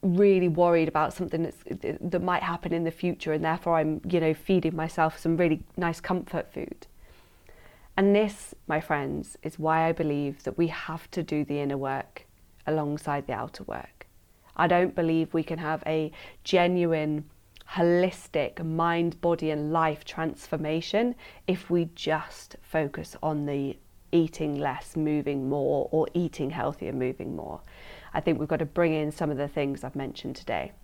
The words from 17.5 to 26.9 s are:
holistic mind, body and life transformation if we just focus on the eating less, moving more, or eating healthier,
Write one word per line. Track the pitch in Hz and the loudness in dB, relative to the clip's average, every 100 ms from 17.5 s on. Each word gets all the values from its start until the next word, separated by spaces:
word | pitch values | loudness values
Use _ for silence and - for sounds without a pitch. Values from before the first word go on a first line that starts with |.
| - - | -20 -10
holistic | 196 170 175 180 - - 160 139 - | 2 4 6 4 -2 -6 -2 -2 -4
mind, | 160 160 170 170 170 165 | -4 0 2 4 2 2
body | 170 170 156 | 0 2 0
and | 151 151 | -2 0
life | 165 160 151 - | 2 2 0 -8
transformation | - 165 - - 160 151 160 165 202 240 240 - - - | -4 -4 -6 -6 -4 -2 -2 0 2 2 -2 -14 -10 -4
if | 185 - | -2 2
we | 175 165 | 0 0
just | - - 156 - - - - | -4 -2 -2 -4 -16 -18 -20
focus | - 160 147 151 160 - | -4 -2 -2 -4 -12 -6
on | 156 151 143 | -4 -2 -2
the | 143 139 - - - - | -2 -4 -6 -16 -20 2
eating | 170 160 - 156 143 | 2 2 0 -4 -2
less, | 143 131 - 165 | -4 -4 -6 -2
moving | 156 151 143 139 131 | 0 0 0 -2 0
more, | 143 139 143 - | 0 2 2 2
or | 160 - | 2 2
eating | 170 170 - 139 | 0 -2 -2 -6
healthier, | 165 127 151 - | -2 -4 -4 -6